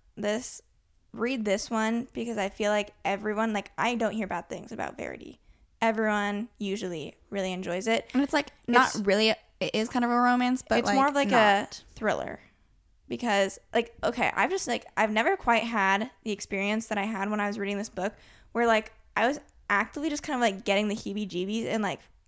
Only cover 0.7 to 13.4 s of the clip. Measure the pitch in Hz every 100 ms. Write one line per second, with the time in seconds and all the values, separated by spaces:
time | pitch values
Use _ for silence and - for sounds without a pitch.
0.7 | _ _ _ _ - 240 262 208 202 -
1.7 | 226 220 233 240 - 233 220 196 - 208
2.7 | 208 202 - 180 196 214 208 226 208 -
3.7 | - 226 240 220 220 190 175 - 170 175
4.7 | - 78 - 65 64 - - _ - _
5.7 | _ 226 220 214 208 208 202 233 - 202
6.7 | 202 185 165 139 - - 202 185 180 180
7.7 | 180 226 226 - 254 277 302 285 - -
8.7 | 240 262 - 202 202 220 214 _ - 160
9.7 | 214 226 247 240 240 247 247 247 254 -
10.7 | 220 220 262 277 277 226 233 208 202 -
11.7 | - - - 220 69 - - - _ _
12.7 | _ _ _ - 233 240 202